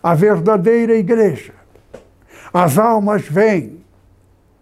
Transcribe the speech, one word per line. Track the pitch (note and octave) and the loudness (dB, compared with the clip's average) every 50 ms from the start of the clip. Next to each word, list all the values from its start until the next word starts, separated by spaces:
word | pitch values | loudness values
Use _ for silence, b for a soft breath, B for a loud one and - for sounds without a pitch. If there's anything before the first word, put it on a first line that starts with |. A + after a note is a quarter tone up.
| B | B
A | E3+ E3+ | -2 0
verdadeira | D3 G3 G#3+ G#3 E3+ D#3+ G#3+ A3 G3+ E3+ A3+ A#3 A#3 A#3 A3+ A3+ | 2 2 2 2 2 0 0 0 0 2 0 0 0 2 0 0
igreja, | A3 G3+ E3+ A#3 A3+ G#3+ F#3 C#3 A2+ - - - - _ _ _ _ _ _ - - - _ _ _ _ B B B B B B | 0 0 0 0 0 0 0 -2 -6 -12 -18 -20 -20 _ _ _ _ _ _ -20 -20 -20 _ _ _ _ B B B B B B
as | F3 F3+ D#3+ C3 F#3 | 0 0 0 2 2
almas | A3 A#3 A3+ G#3+ G3+ G#3 G#3 F#3+ - | 2 2 2 0 0 -2 -2 -4 -4
vêm | - D3 F#3+ A3 A3+ G#3 E3+ B2 G#2+ - - - _ _ _ _ _ _ _ _ _ _ _ _ _ _ _ | -4 -2 0 0 2 0 -2 -4 -6 -12 -20 -20 _ _ _ _ _ _ _ _ _ _ _ _ _ _ _